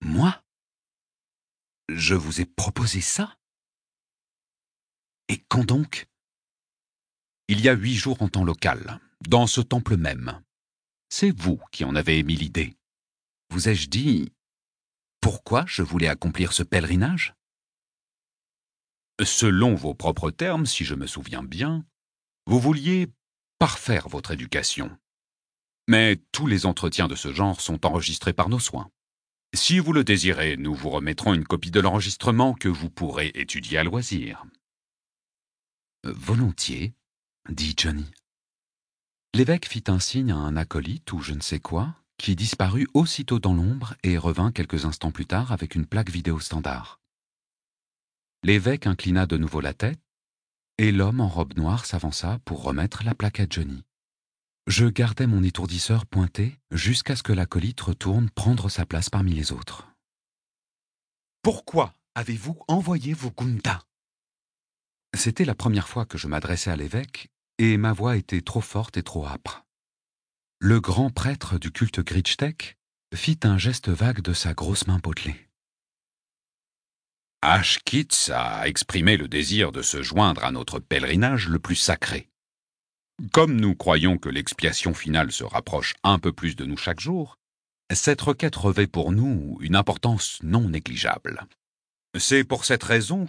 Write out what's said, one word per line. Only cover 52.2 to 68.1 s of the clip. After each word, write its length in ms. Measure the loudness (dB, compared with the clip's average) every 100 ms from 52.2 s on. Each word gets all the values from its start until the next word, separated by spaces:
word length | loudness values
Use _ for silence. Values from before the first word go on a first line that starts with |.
| -4 -4
pour 200 | -6 -6
remettre 380 | -4 -2 -2 -2
la 120 | -4
plaque 260 | 0 -2 0
à 60 | -2
Johnny. 340 | -2 -6 -8 -14 _ _ _ _ _ _ _ -2
Je 180 | 4
gardai 420 | 4 4 0 2 2
mon 160 | 4
étourdisseur 640 | 2 0 -4 -4 0 0
pointé 560 | 2 0 0 0 -4 -4 _
jusqu'à 460 | -2 0 0 -2 -4
ce 60 |
que 100 | 0
l'acolyte 480 | 0 0 -2 -2 -4
retourne 480 | -6 -4 0 0 0
prendre 400 | 0 0 2 0
sa 160 | -4
place 240 | -2 -2 -2
parmi 240 | 0 0
les 200 | 0 -2
autres. « 360 | -6 -10 -16 -20 _ _ _ _ _ _ _ _ _ _ _ _ _ _ _
Pourquoi 520 | 0 0 0 0 0 -6 _
avez-vous 480 | -8 -4 -6 -6 -8 0
envoyé 460 | 0 2 -2 -2
vos 160 | -4 -6
Gunda ? » 520 | -4 -2 0 -2 -4 -8 _ _ _ _ _ _ _ _ _ _ _ _ -4
C'était 300 | -2 0 0
la 80 |
première 340 | 0 0 0 0
fois 160 | -6
que 140 | -6 -8
je 100 | -4
m'adressais 420 | -4 -2 -2 -2
à 60 | -4
l'évêque, 540 | -4 -6 -6 -14 -18 _ _ 0
et 160 | 2 4
ma 160 | 0
voix 240 | 0 0